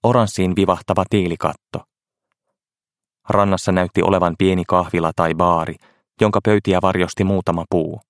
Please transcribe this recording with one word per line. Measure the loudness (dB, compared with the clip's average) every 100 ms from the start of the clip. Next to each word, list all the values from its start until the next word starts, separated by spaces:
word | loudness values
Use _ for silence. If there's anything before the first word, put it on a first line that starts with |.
oranssiin | 2 2 0 -2 -2 0
vivahtava | 0 0 -2 -2 0
tiilikatto. | -2 -2 -4 -6 -6 _ -16 -16 _ _ _ _ _ _ _ _ _ _ _ _ _ -2
Rannassa | 0 2 0 0
näytti | 0 0 0
olevan | 2 2 0 2
pieni | 0 0 0
kahvila | 0 0 -2 -2 0
tai | -2
baari, | 2 2 2 -2 -10 _ _ _ 0
jonka | 0 2
pöytiä | 2 0 2 2
varjosti | 2 0 -2 -2
muutama | -2 0 -2 -4 -2
puu. | -4 -4 -8